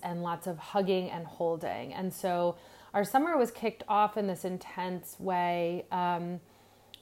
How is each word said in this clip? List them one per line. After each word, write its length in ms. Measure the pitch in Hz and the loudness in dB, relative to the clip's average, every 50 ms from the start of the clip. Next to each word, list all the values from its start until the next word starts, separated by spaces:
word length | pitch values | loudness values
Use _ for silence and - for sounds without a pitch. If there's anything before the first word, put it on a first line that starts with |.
| - | -6
and 180 | 175 175 175 | -6 -4 -4
lots 240 | 175 170 170 170 - | -2 -2 -4 -4 -4
of 140 | 185 175 156 | -6 -6 -6
hugging 500 | - - - 202 190 185 190 185 180 180 | -6 -2 0 2 4 4 4 2 0 -2
and 160 | - 170 165 | -4 -6 -8
holding. 680 | - - - 170 165 165 160 175 117 90 107 123 143 | -8 -4 0 0 0 0 0 -2 -4 -4 -4 -6 -6
And 220 | - - 190 185 - | -6 -4 -4 -4 -4
so 420 | - - 190 175 175 175 175 170 - - - - - - - - | -2 -2 0 2 2 2 2 0 -2 -6 -20 -20 -20 -10 -2 0
our 100 | 202 208 | 2 2
summer 320 | 202 - 269 302 339 339 | 4 4 4 4 4 4
was 140 | 285 240 226 | 4 2 2
kicked 320 | - - - 220 - - - - | 0 -2 -4 -4 -4 -4 -2 2
off 280 | 208 208 208 208 - | 4 4 4 4 2
in 120 | 220 208 196 | 0 0 0
this 180 | 180 170 - | 0 -2 -2
intense 720 | 185 180 180 - - - - 180 185 180 175 175 - - - | -4 -4 -4 -8 -8 -6 -4 -4 -4 -4 -4 -6 -10 -12 -6
way, 680 | 185 185 185 180 175 175 175 175 175 170 175 180 - - | -2 0 2 2 2 2 2 2 2 0 0 -2 -4 -4
um, 480 | - 180 180 175 175 175 175 175 180 175 - - - - - - - - - - - - | -2 0 2 2 2 0 0 -2 -4 -6 -8 -14 -20 -20 -20 -20 -20 -20 -20 -20 -20 -14